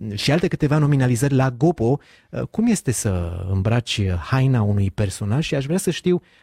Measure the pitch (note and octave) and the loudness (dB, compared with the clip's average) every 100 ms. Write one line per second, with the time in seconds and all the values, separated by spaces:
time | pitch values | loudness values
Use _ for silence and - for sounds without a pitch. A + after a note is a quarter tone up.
0 | G#2+ G#2 - D#3 F3+ - D3 D3+ C#3+ C#3+ | -8 -4 0 0 0 0 0 2 2 2
1 | B2+ A#2 C#3 C3+ C3 B2 D#3 E3+ A#2 C#3+ | 2 2 2 2 0 2 0 2 0 -2
2 | - - _ - C3 - A#3 G3+ - A2+ | -6 -20 _ -8 -6 -2 0 0 -2 -2
3 | G#2+ F2+ E2+ F2 F#2 F#2+ G2 A#2+ - - | -2 -2 -4 -6 -2 0 0 0 -2 -2
4 | G2 F2+ - C3+ C3 B2+ G#2 G2+ G2 - | -2 -2 -2 0 2 2 2 0 0 -2
5 | G2+ - G#2 B2+ D#3+ D3 C3+ F3+ F#3 E3 | -4 -4 -2 -2 0 -2 -2 -2 -2 -2
6 | F3+ F3 - _ | 0 0 -2 _